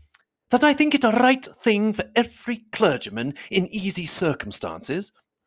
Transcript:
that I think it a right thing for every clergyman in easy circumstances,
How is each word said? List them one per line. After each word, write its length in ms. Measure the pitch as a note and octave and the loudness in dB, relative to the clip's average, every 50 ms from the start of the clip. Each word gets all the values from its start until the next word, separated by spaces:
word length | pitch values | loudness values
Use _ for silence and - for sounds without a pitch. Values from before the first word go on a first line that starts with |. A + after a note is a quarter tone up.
| _ _ _ - _ _ _ _ _ - | _ _ _ -20 _ _ _ _ _ 0
that 120 | - B3+ D4+ | 2 4 4
I 120 | D4 C#4 | 4 4
think 180 | C#4+ D4+ D4+ D4 | 4 2 2 2
it 100 | C#4+ B3+ | 2 2
a 60 | A3+ | 2
right 340 | G#3+ B3 B3 B3+ C4+ C4 - | 2 4 4 4 2 2 -2
thing 480 | - - - - A#3 G#3+ G3+ G#3+ A3 | -10 -10 -4 0 0 0 2 0 0
for 140 | G#3+ A3 - - - | -2 -4 -6 -4 -2
every 500 | A#3+ A#3 A#3 - - - A#3+ A#3+ A3+ _ - | -2 -2 -2 -4 -14 -8 -8 -8 -8 _ -12
clergyman 640 | - - A3 E3+ C3+ A#2+ - - G2+ A2+ A#2+ C#3+ C#3+ - - - | -2 0 2 2 2 0 -6 -8 -8 -6 -6 -6 -6 -10 -12 -4
in 160 | - G3 F3+ - | -2 -2 -2 -2
easy 380 | - G#3+ F#3 G3 - F3+ E3+ | -6 -6 -4 -2 -2 0 0
circumstances, 1080 | - - - F#3 D#3+ C#3 - - G#2 - - - F2 D#2+ E2 - - - F3+ G3+ - _ _ _ _ _ _ _ | 2 2 2 2 0 -2 -4 -6 -4 -4 -4 -4 -6 -10 -6 -6 -4 -4 -4 -6 -8 _ _ _ _ _ _ _